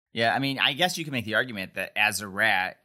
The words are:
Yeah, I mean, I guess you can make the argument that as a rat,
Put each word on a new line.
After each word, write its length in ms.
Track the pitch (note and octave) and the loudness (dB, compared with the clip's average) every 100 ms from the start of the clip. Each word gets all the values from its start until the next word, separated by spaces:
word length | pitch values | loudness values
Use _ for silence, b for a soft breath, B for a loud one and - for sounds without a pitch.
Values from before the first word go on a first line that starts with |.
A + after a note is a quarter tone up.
| _ | _
Yeah, 220 | - A2+ | 0 2
I 40 | G#2 | 2
mean, 200 | C#3 C3 | 0 0
I 140 | B2+ | 0
guess 240 | C#3 F3+ F3+ | 2 0 0
you 80 | |
can 80 | D#3 | -6
make 140 | C3 G#2 | -6 -2
the 80 | |
argument 400 | G#2+ B2+ G#2 F#2 | 0 -2 -6 -8
that 180 | G2 F#2 | -8 -6
as 260 | - G#2+ G2+ | 2 2 2
a 40 | G#2 | -6
rat, 500 | F#2+ A2 F#2+ F#2 - | 0 2 4 0 -6